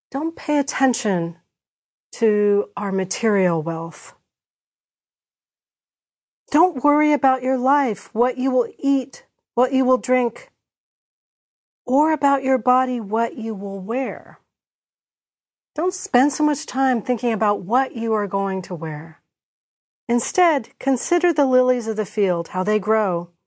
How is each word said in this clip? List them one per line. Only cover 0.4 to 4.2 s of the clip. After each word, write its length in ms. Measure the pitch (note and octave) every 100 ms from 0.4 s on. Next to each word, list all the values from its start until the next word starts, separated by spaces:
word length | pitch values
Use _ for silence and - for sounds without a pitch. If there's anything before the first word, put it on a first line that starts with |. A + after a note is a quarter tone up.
| - D4
attention 760 | C#4 - C4 A#3+ G#3+ F3+ E3+ E3+ _ _ _ _ _ _ _
to 580 | - A3+ G#3 G#3 G3+ G#3 -
our 160 | G3+
material 720 | F#3+ F#3+ - A3+ G3+ F3+ E3
wealth. 520 | D#3 E3 E3 - - -